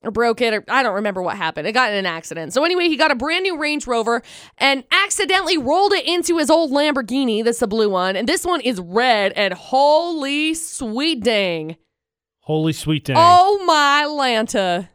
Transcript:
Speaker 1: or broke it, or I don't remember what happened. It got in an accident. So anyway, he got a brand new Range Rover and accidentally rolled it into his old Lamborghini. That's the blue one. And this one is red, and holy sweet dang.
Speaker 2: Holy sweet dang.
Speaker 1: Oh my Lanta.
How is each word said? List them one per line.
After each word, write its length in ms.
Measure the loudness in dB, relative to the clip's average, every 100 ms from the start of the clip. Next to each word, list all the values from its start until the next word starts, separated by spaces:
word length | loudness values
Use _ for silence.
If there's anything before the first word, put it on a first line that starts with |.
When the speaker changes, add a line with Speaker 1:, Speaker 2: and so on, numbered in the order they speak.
Speaker 1:
or 80 | -6
broke 300 | 0 0 2
it, 120 | 0
or 120 | -2 0
I 160 | 0
don't 120 | 0
remember 260 | -2 -4 -4
what 160 | -6 -4
happened. 280 | -4 -4
It 60 | -2
got 200 | 0 0
in 40 | 0
an 80 |
accident. 460 | -4 -6 -10 -10 -4
So 140 | 0
anyway, 240 | 0 0 0
he 80 | 2
got 120 | 0
a 60 |
brand 280 | 0 -2 -2
new 140 | -2 -4
Range 300 | -4 -4 -2
Rover 340 | -2 0 -2 -4 -20 -20 _
and 260 | 0 0 0
accidentally 680 | 0 2 -2 0 0 0 -2
rolled 360 | 0 2 2
it 120 | 0
into 320 | 0 -2 0 0
his 120 | 2
old 200 | 2 2
Lamborghini. 720 | 0 0 -2 -2 -2 0 0
That's 160 | 0 -2
the 80 | -2
blue 220 | 0 0
one. 280 | 0 0 -2
And 100 | -2
this 160 | -2
one 140 | -2 -2
is 220 | -2 -4
red, 500 | -4 0 2 2 2
and 200 | 0 -2
holy 1000 | -4 -2 2 4 4 2 -4 -4 -2 -2
sweet 680 | -4 -8 -10 -6 -4 -2 -2
dang. 540 | 0 0 0 -4 -8 -14 _ _ _ _ _ _
Speaker 2:
Holy 320 | -4 -2 0
sweet 320 | -2 -4 -4
dang. 100 | 0 4
Speaker 1:
Oh 460 | 8 8 6 2
my 380 | 2 2 4 2
Lanta. 840 | 0 -2 0 0 0 -2 -2 -2 -6